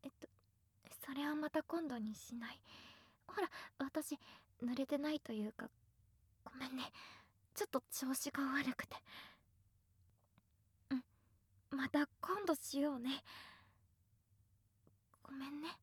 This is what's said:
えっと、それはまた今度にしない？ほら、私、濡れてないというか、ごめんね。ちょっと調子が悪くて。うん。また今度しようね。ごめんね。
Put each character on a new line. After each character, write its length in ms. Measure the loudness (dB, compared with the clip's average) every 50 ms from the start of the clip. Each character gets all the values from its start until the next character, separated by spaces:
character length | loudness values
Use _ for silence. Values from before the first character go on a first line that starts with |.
| -10
え 40 | -12
っ 20 | _ _
と、 80 | -16 -16 -16 -20 _ _ _ _ _ _ _ _ _ -18 -14 -12 -8
そ 80 | -4 -2
れ 120 | 0 2
は 100 | 2 2
ま 140 | 2 2 4
た 140 | 4 2 2
今 240 | _ 0 2 2
度 100 | 2 0
に 160 | 0 0 -2 -2
し 220 | -4 -8 -8 -6
な 160 | -6 -4 -6
い？ 80 | -8 -10 -14 -20 -18 -18 -16 -18 -18 -20 -20 -20 -20 _ _
ほ 140 | -4 0 0
ら、 80 | 0 0 0 -8 -12 -12 _ _
私、 400 | -2 2 _ 0 0 0 -4 -6 -6 -16 -20 -20 -20 _ -10 _ 0
濡 140 | 2 2
れ 80 | 2 2
て 120 | 4 2
な 140 | 2 4 2
い 80 | 2 0
と 120 | _ -2
い 160 | -2 0 -2
う 60 | -2 -2
か、 160 | -4 -6 -6 _ _ -20 _ _ _ -20 -20 -20 _ -20 -20 -20 _ -16
ご 80 | -14 -6
め 100 | -6 -4
ん 80 | -4 -2
ね。 160 | -2 -4 -4 -6 -12 -16 -14 -16 -18 -20 -20 _ _ _ _ _
ち 80 | 0 0
ょ 40 |
っ 20 | 2
と 120 | 2 0 0 _
調 220 | -4 -2 0 2 0
子 160 | 0 0 -2
が 120 | 2 2 2
悪 320 | 4 4 4 4 2 2
く 100 | 0 -4
て。 80 | -6 -6 -12 -12 -12 -14 -14 -14 -16 -18 -20 -20 _ _ _ -20 _ _ _ _ _ _ -20 -20 -20 -20 _ _ _ _ -20 _ _ _ _ _ _ _ _ _ _
う 60 | 0
ん。 80 | 0 0 _ -20 -20 _ -20 -20 _ _ _ _ -20 -10 _ 0
ま 100 | 0 2 4
た 180 | 6 4 4 4 0 _
今 240 | -2 0 0 2 4
度 100 | 4 4
し 240 | 2 2 -2 2 4
よ 160 | 4 4 4
う 40 | 2
ね。 240 | 0 0 0 -2 -4 -10 -14 -14 -14 -16 -18 -20 -20 -20 -20 -20 _ _ _ _ _ _ _ _ _ _ -20 _ -20 _ -20 _ _ _ _ _ _ -20 _ _ _ _ -20 _ _
ご 80 | -10
め 180 | -6 -6 -6 -4
ん 120 | -4 -4
ね。 80 | -4 -6 -6 -8